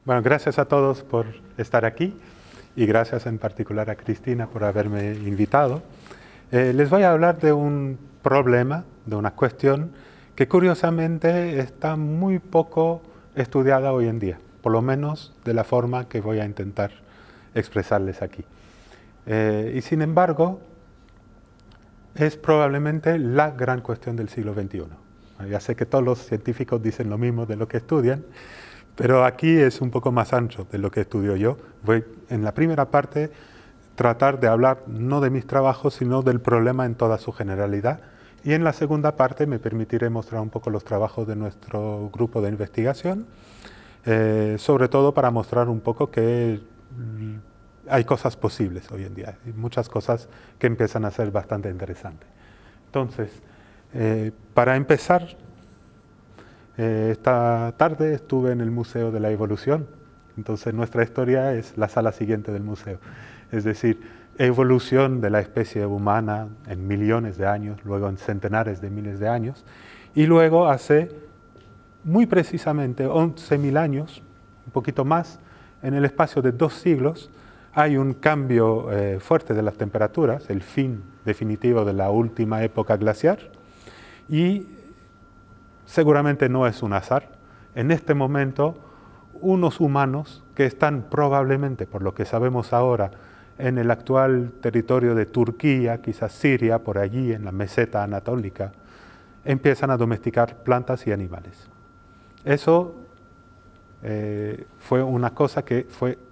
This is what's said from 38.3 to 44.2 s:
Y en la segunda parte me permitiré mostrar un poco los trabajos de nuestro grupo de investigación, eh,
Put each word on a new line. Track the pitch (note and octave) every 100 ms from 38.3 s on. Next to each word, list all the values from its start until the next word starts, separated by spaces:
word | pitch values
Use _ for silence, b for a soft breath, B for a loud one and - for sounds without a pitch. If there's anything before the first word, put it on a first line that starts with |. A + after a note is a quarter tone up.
| B D3
Y |
en | D#3
la | E3
segunda | C#3+ D3 D3+ D3+ D3
parte | B2+ - D3
me | A#2+
permitiré | A#2+ A2+ G#2+ A#2 A#2
mostrar | A2+ - A2+
un | G#2+
poco | A2+ A#2
los | G#2+ -
trabajos | G#2 A2 - A2
de | G#2+
nuestro | G#2+ - - G#2+ G#2+ G#2 G#2
grupo | G2+ A#2 A2+
de | G2+
investigación, | G#2 G#2 - A#2 C3+ F3 F#3+ A3+ B B B B B B B -
eh, | A2